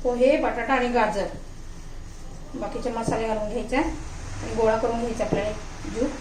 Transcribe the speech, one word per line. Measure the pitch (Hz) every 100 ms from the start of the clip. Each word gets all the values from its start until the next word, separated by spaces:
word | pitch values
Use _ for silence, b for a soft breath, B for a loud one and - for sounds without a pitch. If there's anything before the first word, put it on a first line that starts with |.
पोहे, | 254 240 254 302
बटाटा | 254 - 233
आणि | 262 240
गाजर, | 240 214 202 175 - - - - - - - - - - - - 247
बाकीचे | 208 233 247
मसाले | 226 226 226 226
घालून | 214 208
घ्यायचे | 240 - 254
आणि | 320 - - - - - 233 220
गोळा | 220 220
करून | 247 233
घ्यायचा | 233 220
आपल्याला | 208 202 208
एक | 214 - - -
जीव. | 226 285 -